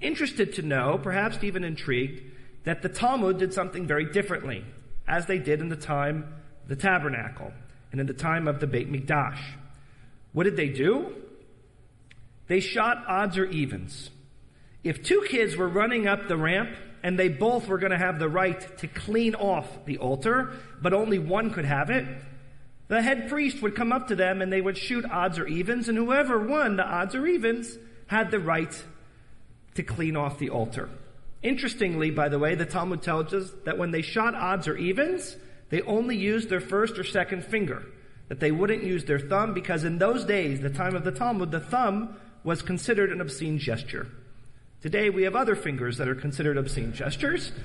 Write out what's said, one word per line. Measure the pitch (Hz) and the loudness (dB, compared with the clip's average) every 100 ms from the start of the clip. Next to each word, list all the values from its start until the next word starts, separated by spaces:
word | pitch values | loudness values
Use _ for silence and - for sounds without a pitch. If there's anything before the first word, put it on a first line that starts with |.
interested | 277 320 294 - 202 - | -2 0 0 2 0 0
to | |
know, | 156 135 127 175 | 0 2 4 2
perhaps | 196 185 214 - | 0 0 0 2
even | 202 185 | 0 0
intrigued, | 175 160 - 123 135 - - - - - | -2 -4 0 2 2 -4 -12 -14 -14 -8
that | - 165 | -4 -2
the | 185 | -2
Talmud | - 247 262 190 185 | 0 2 4 4 2
did | 185 | 2
something | 196 185 180 165 | 0 -2 -2 0
very | 147 156 | 0 2
differently, | 202 202 175 135 104 - - - - - | 2 0 -2 -4 -8 -10 -14 -6 -2 2
as | 165 175 | 0 2
they | 185 | 0
did | 143 151 | 2 0
in | 165 | 0
the | 156 | -4
time | - 147 143 156 151 - - - | -2 0 0 -2 -6 -12 -16 -14
of | - | -8
the | 139 | 0
tabernacle | 196 185 147 120 110 - - - - - - | 2 4 2 -2 -6 -8 -12 -14 -16 -20 -8
and | 135 | -4
in | 139 | -2
the | |
time | 131 160 165 156 | -2 0 2 2
of | 143 | 0
the | 147 | 0
Beit | 139 - | 0 0
Mikdash. | 139 131 151 123 - - - - - - - - - - | -2 0 2 2 -2 -10 -14 -16 -18 -20 -20 -20 -20 -4
What | 156 185 | 2 4
did | 175 | 4
they | 147 | 2
do? | 120 151 254 - - - - - - - - - - - - - - - | 4 4 4 2 -8 -14 -20 -20 -20 -20 -20 -20 -20 -20 -20 -20 -14 0
They | 185 | 0
shot | 190 233 220 240 - | 2 2 2 2 0
odds | 190 208 180 | 0 2 2
or | 190 | 0
evens. | 156 139 98 90 - - - - - - - - - | 0 -2 -4 -8 -12 -16 -18 -20 -20 -20 -20 -20 -6
If | 175 151 | -4 -2
two | - 392 403 | 2 2 4
kids | 254 214 160 | 2 0 0
were | 185 | 0
running | 175 226 240 202 | 2 2 2 2
up | 202 - | 2 0
the | 165 | 0
ramp | 156 185 226 - - - | 2 2 0 -6 -14 -8
and | 175 185 | -2 2
they | 185 | 2
both | 139 220 240 - | 4 2 2 2
were | 190 | 0
gonna | 190 180 | 2 2
have | 180 160 | 2 0
the | 160 | 0
right | 170 190 180 - - | 2 2 0 -8 -12
to | 156 | -10
clean | - - 220 233 220 | -8 0 2 4 2
off | 202 170 - - - | 2 0 -2 -8 -8
the | 139 | -4
altar, | 127 135 220 247 254 - - - | 0 0 2 2 2 -6 -14 -4
but | 180 | 2
only | 190 220 196 | 4 4 2
one | 156 190 226 | 2 2 2
could | - 143 | 0 0
have | 139 143 | 2 2
it, | 247 - - - - - - - - - | 0 0 -8 -12 -16 -16 -16 -16 -14 0
the | 220 | 2
head | 226 269 226 | 4 2 0
priest | 294 285 - | 0 0 0
would | 208 208 | -2 0
come | 233 | 0
up | 254 254 | 0 0
to | 196 | 2
them | 185 190 | 2 2
and | 190 | 0
they | 190 | 0
would | 185 190 | 0 -2
shoot | - 240 - | -2 -2 -2
odds | 180 185 165 | 0 0 0
or | 165 | -2
evens, | 160 180 247 226 | 0 0 0 2
and | 226 | 2
whoever | 233 269 277 233 | 4 4 4 2
won | 214 302 254 196 | 2 2 2 2
the | 185 | 0
odds | 175 185 262 | 0 0 0
or | 302 | 2
evens | 349 226 233 233 - - - - | 2 2 0 -4 -12 -18 -18 -2
had | 214 220 | 0 2
the | 214 | 0
right | 165 160 160 - - - - - - - - - - - | 2 2 0 -6 -14 -18 -20 -20 -20 -20 -20 -20 -12 -6
to | |
clean | 156 113 165 156 | -4 -2 -2 0
off | 147 139 | -2 -2
the | 143 | -4
altar. | 127 110 - - - - - - - | -2 -2 -4 -8 -10 -14 -14 -10 -4
Interestingly, | 233 262 262 - 190 165 156 | 0 0 0 0 0 2 0
by | 147 147 | 2 2
the | 143 | 2
way, | 151 165 | 2 2
the | 165 | 0
Talmud | 190 180 175 | -2 -2 -2
tells | - 160 160 | -2 0 0
us | 196 185 - - | -2 -4 -6 -4
that | 160 | -2
when | 175 | 0
they | 160 | -2
shot | 160 226 226 226 | -2 0 2 2
odds | 175 190 160 | 0 0 0
or | 151 | 0
evens, | 175 190 311 370 - - - - - | 2 2 2 0 -4 -12 -16 -18 -4
they | 165 | -2
only | - 214 240 226 | 2 2 2 2
used | 196 220 226 | 2 2 2
their | 185 | -2
first | - 196 220 202 | 0 2 2 0
or | |
second | 180 196 175 185 | -2 0 0 -2
finger, | - 220 180 123 - - - - - | -2 -2 0 -4 -10 -16 -20 -16 -12
that | 131 | 0
they | 156 | 2
wouldn't | 156 202 220 202 | 4 2 2 0
use | 180 | -2
their | 139 143 | 0 -2
thumb, | 139 196 220 | 2 2 2
because | 185 170 170 | -2 -2 -2
in | 165 170 | 0 2
those | 196 247 | 2 2
days, | 208 202 160 135 | 2 2 2 0
the | 139 | -2
time | 139 185 185 | -2 0 0
of | |
the | 170 | -2
Talmud, | 185 240 214 180 | 0 0 0 0
the | 160 | -4
thumb | 151 247 240 202 226 - - - - | 0 2 2 0 -4 -8 -20 -8 -2
was | 165 | -2
considered | - 180 - 208 196 | -2 -2 0 2 2
an | 175 | 2
obscene | 160 - 160 151 | -4 -4 -2 -2
gesture. | 127 110 - - 117 - - - - - - - | 0 -2 -4 -8 -8 -12 -16 -16 -16 -18 -20 -10
Today, | 156 202 208 | -2 2 4
we | 190 | 4
have | 190 214 | 4 4
other | 262 196 | 2 2
fingers | 160 131 123 120 | 0 -2 -2 0
that | 131 | 0
are | 131 | 0
considered | 147 139 151 139 | -2 0 2 2
obscene | 135 - 117 | 2 0 -2
gestures, | 113 - - 285 349 - - | -2 -4 0 0 0 -2 -6